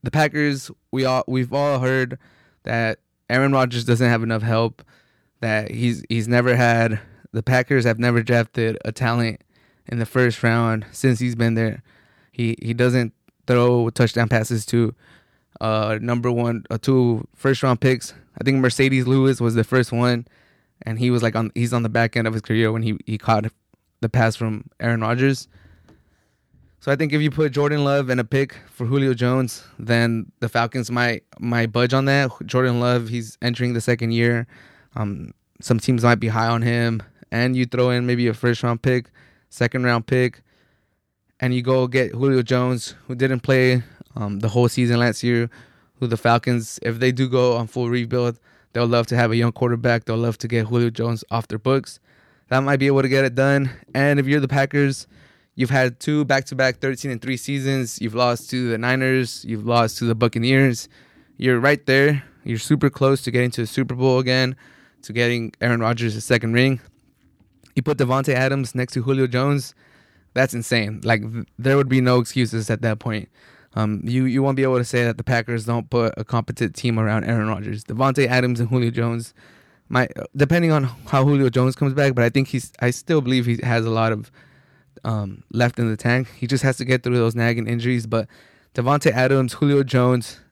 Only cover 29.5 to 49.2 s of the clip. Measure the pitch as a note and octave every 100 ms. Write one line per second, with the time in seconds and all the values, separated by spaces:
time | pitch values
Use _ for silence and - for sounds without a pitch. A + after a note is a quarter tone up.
29.5 | - - - A2+ A#2 A#2 A2+ - _ A#2
30.5 | A#2+ A#2 C3 A#2 B2 A#2+ A2+ _ - A#2+
31.5 | A#2+ A2+ A2 B2 C3+ C3+ C#3 C3+ - -
32.5 | B2+ B2+ A#2+ B2 B2 A2+ A#2+ A2 - B2
33.5 | A#2 B2 A#2 A#2 A#2+ A#2 A#2 A#2 A#2 A#2
34.5 | - - _ _ - G#2 G2+ - - _
35.5 | _ - A#2 - B2 A#2+ A#2 A#2 A2 A2+
36.5 | A#2 A#2 A#2+ A#2 A2+ - _ - A#2 B2
37.5 | B2+ A#2+ B2 B2 B2 B2 A#2+ A#2+ A2 A#2+
38.5 | A#2 A#2+ A#2+ C3 B2+ A#2 _ _ _ _
39.5 | - A#2+ C3 B2 A#2 A2 B2+ B2 - _
40.5 | _ _ _ _ _ _ _ _ _ B2+
41.5 | B2 B2 C3 B2+ B2+ A#2+ A#2 C#3 C3 A#2+
42.5 | B2+ B2+ B2 - - - B2 C3 B2+ -
43.5 | C3 B2+ B2+ A2+ - - - G#2 G2+ A2
44.5 | A#2 A#2+ - A#2+ A#2+ A#2+ G#2+ A#2+ A#2 A#2
45.5 | - - _ _ _ B2 A2+ A#2+ A#2 -
46.5 | A#2+ A2 - - A#2 B2+ B2 C3 B2+ B2
47.5 | A#2 A2+ - A#2+ B2 A#2 B2 A#2+ A#2 _
48.5 | _ _ - A#2+ A#2+ A#2 A#2+